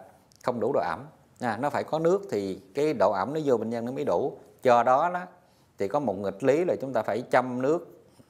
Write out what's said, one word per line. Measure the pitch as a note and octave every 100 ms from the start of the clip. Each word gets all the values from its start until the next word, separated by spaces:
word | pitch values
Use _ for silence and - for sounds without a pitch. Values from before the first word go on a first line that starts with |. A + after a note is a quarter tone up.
| - _ _ _
không | - A#2+
đủ | G#2+
độ | C3+
ẩm. | E2+ D#2+ D3 - _ -
À, | B2 G#2+
nó | C#3+
phải | A#2
có | G#2+ D#3
nước | E3 G3 G3
thì | G#2 G2 F2+ -
cái | - D3+
độ | B2 F#2+
ẩm | G2 G#2
nó | D#3 C#3+
vô | A#2
bệnh | A2
nhân | A#2 A#2
nó |
mới | C#3 C3
đủ. | F2+ C3+ - - _
Do | B2+ A#2+
đó | A#2 C3 F3
đó, | F3+ F3+ - _ _ _ -
thì | G2
có | D3
một | C3
nghịch | G2 G2 F#2+
lý | C3+ D3 F3+
là | G#2+
chúng | C3+
ta | A#2+
phải | G#2+ G#2 -
châm | C3 B2+ B2
nước, | C3 E3+ - - _ -